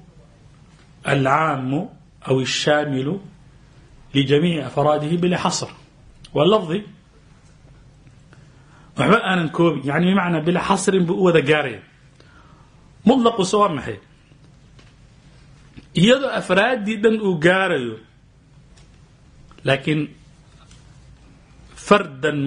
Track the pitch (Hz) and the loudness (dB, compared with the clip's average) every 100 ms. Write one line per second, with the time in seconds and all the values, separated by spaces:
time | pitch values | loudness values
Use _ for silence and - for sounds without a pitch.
0 | - - - - - - - - - - | -20 -20 -20 -20 -20 -20 -20 -20 -20 -10
1 | - 139 131 143 160 135 127 143 226 - | -2 0 2 2 0 -2 -4 -4 -6 -14
2 | - - - 131 127 - 156 147 147 131 | -20 -12 -2 -2 -2 -2 0 0 0 -4
3 | 135 196 - - - - - - - - | -4 -6 -10 -20 -20 -20 -20 -20 -20 -20
4 | - 139 131 143 175 160 127 143 147 147 | -4 -2 2 2 2 -2 -4 -2 0 0
5 | 147 175 180 175 180 - - - - - | -2 -2 -2 -2 -2 -4 -10 -16 -20 -20
6 | - - - 139 165 214 165 196 - - | -20 -20 -8 0 2 2 0 -8 -8 -20
7 | _ - - - - - - - - - | _ -20 -20 -20 -20 -20 -20 -20 -20 -20
8 | - - - - - - - - - - | -20 -20 -20 -20 -20 -20 -20 -20 -12 -2
9 | 151 226 190 185 160 - 170 135 135 151 | 2 2 2 -2 -2 2 2 0 -2 0
10 | 180 196 175 160 156 175 - 196 - 190 | 2 2 0 -2 0 -2 0 -2 0 0
11 | 170 196 185 160 139 151 135 101 - _ | 0 2 4 4 4 0 0 -8 -16 _
12 | _ _ - - - - - - - - | _ _ -20 -20 -20 -20 -20 -20 -20 -2
13 | 208 269 233 220 180 214 202 143 113 101 | 2 4 4 0 0 2 0 -2 -8 -12
14 | _ _ _ - - - - - - _ | _ _ _ -20 -20 -20 -20 -20 -20 _
15 | - - - - - - - - - 160 | -20 -20 -20 -20 -20 -20 -20 -20 -6 2
16 | 208 269 262 196 180 185 233 233 202 214 | 4 4 0 -6 -2 2 2 0 -4 0
17 | 226 220 202 165 170 190 190 147 120 110 | 0 2 -2 2 2 2 0 -2 -4 -10
18 | - _ _ _ _ - - - - - | -16 _ _ _ _ -20 -20 -20 -20 -20
19 | - _ - - - - 139 135 160 156 | -20 _ -20 -20 -20 -8 -2 -2 -2 -4
20 | 147 - - - - - - - - - | -4 -12 -20 -20 -20 -20 -20 -20 -20 -20
21 | - - - - - - - - - 208 | -20 -20 -20 -20 -20 -20 -20 -6 2 2
22 | 170 131 151 147 | 2 -6 -4 -2